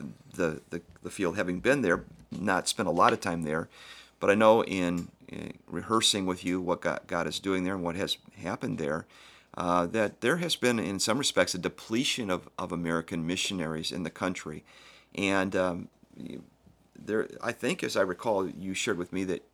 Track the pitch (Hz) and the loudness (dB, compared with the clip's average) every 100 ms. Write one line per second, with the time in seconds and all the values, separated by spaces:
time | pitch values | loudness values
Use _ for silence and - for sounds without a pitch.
0 | 71 - - - 85 78 - 85 - - | -14 -14 -12 -2 0 -2 -8 -10 -10 -14
1 | 92 - 87 95 90 90 120 143 98 90 | -12 -2 0 0 -2 0 2 4 4 2
2 | - - - - 101 92 - - 92 85 | 0 -18 -12 -4 0 0 0 -2 0 4
3 | 113 113 98 85 76 78 - - - - | 4 4 -2 -2 -2 -2 -4 -12 -20 -20
4 | - - 98 104 110 113 - 95 87 87 | -18 -2 4 6 8 8 4 0 0 -2
5 | 85 - - - - - - 85 98 113 | -6 -14 -14 -12 -12 -14 -10 -8 0 2
6 | - 107 92 90 87 92 87 85 87 - | 2 2 0 -2 -2 -2 0 0 -2 -4
7 | - 87 82 - 98 92 90 98 87 85 | -4 -4 -2 -2 -2 0 0 -2 -2 -2
8 | 95 - - - 87 110 - 101 73 78 | -4 -4 -8 -10 -6 -4 -4 -2 -2 -2
9 | - - - - - - 90 87 87 110 | -6 -18 -20 -20 -16 -4 2 2 2 2
10 | 104 - 117 175 170 - 123 117 87 98 | 0 2 2 2 0 2 2 2 0 -2
11 | - 123 139 - 92 92 87 - - 113 | 0 0 2 2 2 2 -4 -6 -2 0
12 | - - 104 87 - - 90 85 85 82 | 0 0 0 -2 -2 -8 -4 -2 0 0
13 | 82 85 80 90 - 95 80 80 - - | 0 -4 -2 -2 -2 -2 -4 -4 -4 -4
14 | 80 - 92 92 80 76 - - - - | -6 -2 -4 -4 -8 -12 -14 -20 -20 -20
15 | _ - 98 98 95 95 92 87 - _ | _ -2 2 2 2 2 0 -2 -8 _
16 | - - - - - _ - _ _ - | -20 -16 -14 -14 -16 _ -20 _ _ -14
17 | - 107 - - - - 123 180 120 110 | -4 -2 -2 -4 -6 -2 -2 -2 0 2
18 | 95 87 120 98 92 - 95 95 - 87 | 2 0 0 0 0 -4 -6 -2 -2 -2
19 | 85 95 92 87 - | -2 -2 -2 -4 -6